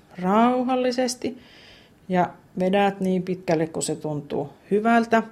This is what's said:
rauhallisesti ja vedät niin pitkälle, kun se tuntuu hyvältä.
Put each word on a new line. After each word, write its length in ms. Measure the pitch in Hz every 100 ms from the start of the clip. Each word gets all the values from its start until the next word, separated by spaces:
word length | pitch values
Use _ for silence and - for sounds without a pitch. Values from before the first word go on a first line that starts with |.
| _ -
rauhallisesti 1160 | 185 208 233 254 247 254 254 247 254 - 247 247 - - - - - _ -
ja 200 | 180 170 - - -
vedät 400 | 185 196 202 196
niin 240 | 185 185
pitkälle, 440 | 180 175 - 160 160
kun 160 | 170
se 120 | - 151
tuntuu 580 | 151 147 143 - 139 - -
hyvältä. 520 | 202 226 233 226 226 220